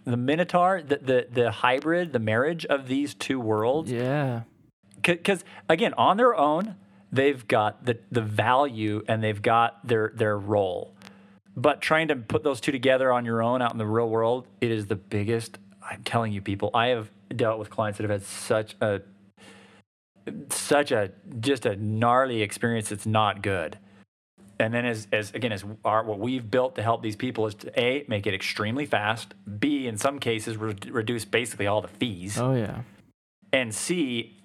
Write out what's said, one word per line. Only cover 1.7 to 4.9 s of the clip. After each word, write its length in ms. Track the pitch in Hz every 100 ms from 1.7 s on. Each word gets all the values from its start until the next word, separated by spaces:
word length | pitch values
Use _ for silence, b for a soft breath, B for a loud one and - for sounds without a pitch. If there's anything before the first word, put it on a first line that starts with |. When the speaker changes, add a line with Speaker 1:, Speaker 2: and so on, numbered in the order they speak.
| 131 151 170 175
Speaker 1:
the 80 | 123
marriage 460 | 107 110 143 170 170
of 220 | 143 127
these 260 | 135 143
two 260 | - - 135
worlds 520 | 113 107 113 147 156
Speaker 2:
Yeah. 520 | 123 127 147 139 117 117 _ _ _ _